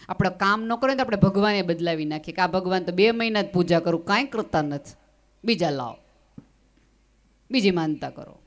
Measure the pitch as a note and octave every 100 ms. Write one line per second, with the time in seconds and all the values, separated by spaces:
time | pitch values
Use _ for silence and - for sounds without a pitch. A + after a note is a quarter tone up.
0 | - F#3+ F#3 F#3 G3 G#3+ A3+ A#3 C4 C4
1 | B3+ G3+ G3 G3 G#3 G3+ F3 E3 E3+ D#3+
2 | D3+ D#3 E3 E3 F3+ F#3 F3+ F#3 F3 F3+
3 | A3 A#3 A3+ G#3+ F#3 F3+ F3 E3+ E3+ E3
4 | - G#3+ C#4 A3 - D#3+ D3 C#3+ - -
5 | - - _ - A3 F#3+ E3 C#3 A#2+ -
6 | - _ _ - - _ - - - _
7 | _ _ - _ - C4 G3 F3 D#3 D3+
8 | C3 C#3+ - -